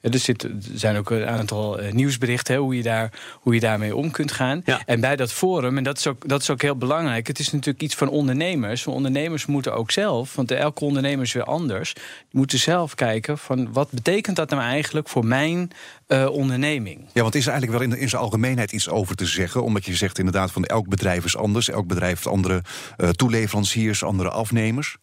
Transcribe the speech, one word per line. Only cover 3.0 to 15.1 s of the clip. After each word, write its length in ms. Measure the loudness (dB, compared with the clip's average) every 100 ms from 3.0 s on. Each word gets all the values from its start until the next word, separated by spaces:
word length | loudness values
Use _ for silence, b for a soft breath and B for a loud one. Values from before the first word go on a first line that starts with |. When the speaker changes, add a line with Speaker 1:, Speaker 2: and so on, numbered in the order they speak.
| -2 B B
Speaker 1:
hoe 200 | B 2
je 60 | 4
daarmee 360 | 4 2 0 -2
om 160 | -2
kunt 200 | -2 -4
gaan. 300 | 0 0 0 0
Speaker 2:
Ja. 160 | 0 2
Speaker 1:
En 140 | 2
bij 160 | 2 0
dat 180 | -2
forum, 440 | 0 0 2 0 0
en 60 |
dat 140 | -2 -2
is 100 | -2
ook, 200 | -2 -2
dat 140 | 0
is 80 | 0
ook 120 | 0
heel 160 | 0 0
belangrijk, 500 | 0 0 0 -2 -4
het 120 | -4
is 120 | -2
natuurlijk 320 | -2 -2 -2
iets 120 | -4 0
van 140 | 2
ondernemers. 760 | 2 2 2 0 0 -2 -2 -4
Ondernemers 580 | -2 0 0 0 -2 -2
moeten 280 | 0 0
ook 180 | -2 0
zelf, 440 | 0 2 0 -2 -4
want 160 | -2
elke 340 | 2 0 0 0
ondernemer 400 | 2 2 0 -2
is 80 |
weer 100 | -2
anders, 500 | -2 -2 -2 -2 -4 -8 B B B
moeten 280 | 0 2 2
zelf 360 | 4 2 0 0
kijken 420 | 0 0 -2 -6
van 360 | -2 -2 0
wat 180 | 0 0
betekent 440 | 0 2 2 0 -2
dat 140 | 0
nou 120 | 0
eigenlijk 480 | 0 0 0 -4
voor 160 | -2